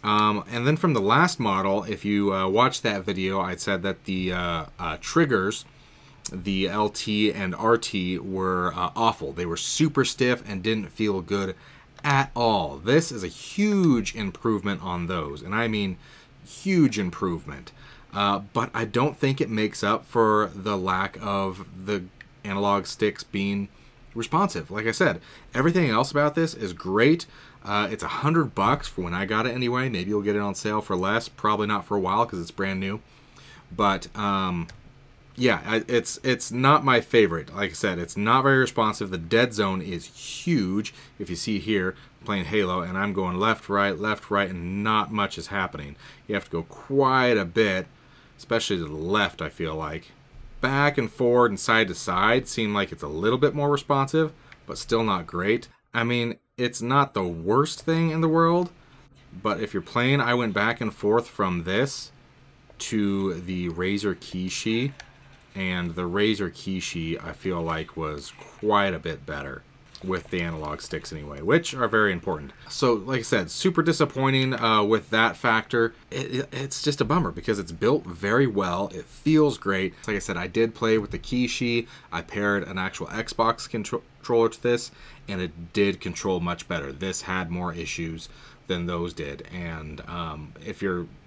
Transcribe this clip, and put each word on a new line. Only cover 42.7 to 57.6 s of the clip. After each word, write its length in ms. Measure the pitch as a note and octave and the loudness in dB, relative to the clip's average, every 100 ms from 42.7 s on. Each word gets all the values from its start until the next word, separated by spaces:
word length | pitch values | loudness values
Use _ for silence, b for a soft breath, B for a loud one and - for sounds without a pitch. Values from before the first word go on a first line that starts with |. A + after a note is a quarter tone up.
| F#2 | 0
and 140 | F2 F#2+ | -2 -2
I'm 160 | G#2 | -2
going 280 | F#2+ F#2 F2+ | -2 -2 0
left, 280 | G#2+ G#2+ - | 0 0 0
right, 300 | G2+ G2+ E2+ | 2 2 0
left, 320 | G#2 G#2 - | -2 -4 -2
right, 180 | G2+ F#2+ | 0 0
and 360 | F2+ E2+ G2 | -4 -6 -2
not 280 | G#2+ A2 G2+ | 0 0 0
much 240 | G#2+ G2 - | -2 -2 -4
is 120 | - | -6
happening. 480 | G2+ F#2 D2+ C#2+ D2 B B - | -4 -4 -6 -12 -16 B B -6
You 80 | G2+ | -6
have 80 | |
to 60 | - | -4
go 100 | E2 | -8
quite 760 | E2 - - C3+ C3 C3 B2 A2 | -8 -16 0 2 4 4 4 4
a 80 | |
bit, 440 | F2+ A2+ G#2+ F#2 F2+ b b b b - | 2 2 2 2 -4 b b b b -20
especially 380 | - A#2 - F#2+ | -2 0 0 -2
to 80 | |
the 80 | D#2 | -2
left, 500 | D#2 E2 G#2 F#2+ - | -6 0 2 2 -2
I 60 | D#2 | -10
feel 260 | - D#2+ | -6 -6
like. 380 | D#2+ D#2 D#2+ - - - - - - | -4 -6 -8 -12 -20 -20 -20 -18 -4
Back 360 | B2+ C#3 C#3+ C#3+ | -2 2 2 2
and 160 | A2+ | -4
forward 380 | - B2 A#2+ A#2+ | 2 4 6 4
and 100 | G2 | 2
side 280 | - A2+ G#2 | 2 4 4
to 60 | |
side 540 | E2+ - F#2 G#2 B2 - | -2 -2 2 4 2 0
seem 240 | - G#2+ | -4 -2
like 180 | G#2 F#2+ | 0 -2
it's 120 | F2 | -6
a 60 | D2 | -8
little 300 | D#2 G#2 B2+ | 0 0 4
bit 160 | C#3 | 2
more 160 | D3 C#3+ | 2 0
responsive, 640 | C#3+ - C#3 C3+ D#3+ D#3 - B B - | 0 0 0 2 2 0 -4 B B -14
but 120 | - | -12
still 260 | - A2+ | 0 2
not 220 | A2 F#2 D#2+ | 2 0 -2
great. 420 | F2 F#2+ A#2 - b _ | -2 2 0 0 b _
I 120 | A#2+ | -2
mean, 320 | A#2 A#2+ A#2+ - _ - | 0 0 -2 -6 _ -4
it's 240 | B2 - | -2 -2
not 320 | A#2 C#3 C3+ | 2 4 4
the 100 | G#2 | 0
worst 600 | F2+ E2 E2+ A#2+ | -2 -2 2 2